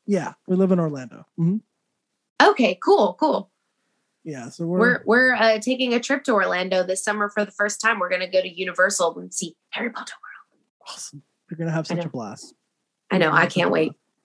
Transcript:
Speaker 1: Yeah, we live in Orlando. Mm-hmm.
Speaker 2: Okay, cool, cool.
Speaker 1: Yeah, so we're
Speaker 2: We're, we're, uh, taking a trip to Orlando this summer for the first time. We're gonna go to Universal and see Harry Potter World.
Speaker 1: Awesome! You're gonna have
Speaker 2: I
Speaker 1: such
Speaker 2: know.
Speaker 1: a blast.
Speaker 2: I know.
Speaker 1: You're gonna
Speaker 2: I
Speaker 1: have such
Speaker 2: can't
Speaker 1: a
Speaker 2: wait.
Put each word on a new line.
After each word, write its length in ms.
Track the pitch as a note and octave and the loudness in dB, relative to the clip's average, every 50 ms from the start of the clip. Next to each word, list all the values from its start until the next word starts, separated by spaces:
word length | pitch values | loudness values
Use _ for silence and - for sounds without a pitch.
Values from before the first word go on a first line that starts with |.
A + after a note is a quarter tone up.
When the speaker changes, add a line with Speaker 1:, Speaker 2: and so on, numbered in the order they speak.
| _ | _
Speaker 1:
Yeah, 260 | G3+ G3+ F3 C#3+ C#3+ - _ _ | -2 -2 -2 -2 -6 -12 _ _
we 80 | - F#3 | 0 2
live 160 | F#3 F#3+ F3+ | 2 4 4
in 80 | F#3+ F3 | 4 2
Orlando. 460 | E3 D3+ C#3+ C3 B2+ - - - - _ _ | 0 0 -4 -6 -10 -14 -16 -20 -20 _ _
Mm-hmm. 200 | E3+ E3 F3 G3+ A3 - _ _ _ _ _ _ _ _ _ _ _ _ _ _ - D4+ G#4 | -2 0 0 0 -2 -6 _ _ _ _ _ _ _ _ _ _ _ _ _ _ 4 6 6
Speaker 2:
Okay, 300 | G4+ - A#3 F#3 F#3 - - | 6 4 2 2 0 0 2
cool, 340 | F4+ G4+ D#4+ G#3 - - - | 4 4 4 4 2 0 0
cool. 320 | D#4 C#4+ - G3+ F#3+ _ _ _ _ _ _ _ _ _ _ _ _ _ _ _ - | 0 0 0 -2 -4 _ _ _ _ _ _ _ _ _ _ _ _ _ _ _ -14
Speaker 1:
Yeah, 240 | D#3+ C#3+ C3 A#2 | -12 -12 -12 -12
so 180 | B2+ - - E3+ | -12 -10 -8 -6
we're 140 | E3 F3+ F#3+ | -2 2 2
Speaker 2:
We're, 220 | A3+ A#3+ B3 - - | 4 4 2 0 0
we're, 280 | G3+ A3+ B3 B3+ B3+ A#3+ | 2 4 4 4 4 4
uh, 240 | - A3+ A3+ A3 G#3+ | 4 4 2 2 2
taking 340 | - B3 C4 B3 C4 B3 A#3 | 0 -2 -2 0 0 0 0
a 60 | A#3+ | 0
trip 240 | - - C#4+ C4+ - | 0 -2 -4 -2 0
to 80 | C4+ | 2
Orlando 520 | A3 G3 F#3 F3+ F3+ F3+ F#3 F#3 F#3+ F#3 F3+ | 2 2 2 2 0 -2 -2 0 0 0 0
this 200 | F#3 F#3 - - | 0 -2 -4 -2
summer 260 | G#3+ G#3 G#3+ G#3 G3+ | -4 -2 -2 -2 -2
for 140 | - G#3+ G#3 | -2 -2 -4
the 80 | G#3 | -4
first 300 | - - G#3 G#3 - - | -2 -4 -2 -2 -2 0
time. 180 | A3 A3+ A3+ G3+ | 0 0 0 0
We're 100 | F3+ F3+ | -2 -2
gonna 220 | F#3 F3+ F#3 F#3 | -2 -4 -2 0
go 100 | F#3 F#3 | 0 0
to 60 | F#3 F#3 | 0 -2
Universal 680 | E3 F3 F#3 F3+ F3 F#3 F#3 G3+ G3 - F3 E3 D#3+ - | -4 -8 -8 -4 0 0 0 2 2 0 0 0 -2 -4
and 140 | F3+ F3+ - | -10 -12 -10
see 240 | - F3+ E3 - _ _ _ | -8 -8 -10 -10 _ _ _
Harry 180 | - G#3 A#3+ A#3 | -8 -6 -6 -6
Potter 240 | - - - - - - - | -8 -10 -14 -16 -18 -18 -20
World. 400 | - - - - _ _ _ _ _ _ _ - | -20 -20 -20 -20 _ _ _ _ _ _ _ -20
Speaker 1:
Awesome! 340 | - - - - - C#3+ D3 - _ _ _ _ - | -18 -16 -14 -16 -16 -16 -18 -20 _ _ _ _ -14
You're 60 | E3 | -10
gonna 140 | D#3+ E3 E3 | -6 -6 -4
have 140 | D#3+ E3 D#3 - | -4 -4 -4 -4
Speaker 2:
I 40 | E3+ | -4
Speaker 1:
such 20 | |
Speaker 2:
know. 60 | F3 E3+ | -6 -6
Speaker 1:
a 40 | D#3 | -6
blast. 460 | - B2 A2 G#2 - - - - - _ _ _ _ _ _ _ _ _ _ - | -8 -10 -10 -12 -14 -16 -20 -20 -20 _ _ _ _ _ _ _ _ _ _ -2
Speaker 2:
I 60 | F#3+ | 0
know. 80 | F#3 E3 | 2 2
Speaker 1:
You're 60 | D#3 | 4
gonna 80 | E3+ E3 | 4 2
Speaker 2:
I 40 | E3+ | 2
Speaker 1:
have 80 | E3+ | 2
such 40 | - | 0
Speaker 2:
can't 100 | F3+ F3 F3 | 0 0 0
Speaker 1:
a 40 | F3 | 2
Speaker 2:
wait. 180 | D#3+ D#3+ - - _ _ _ _ _ | 0 0 -2 -4 _ _ _ _ _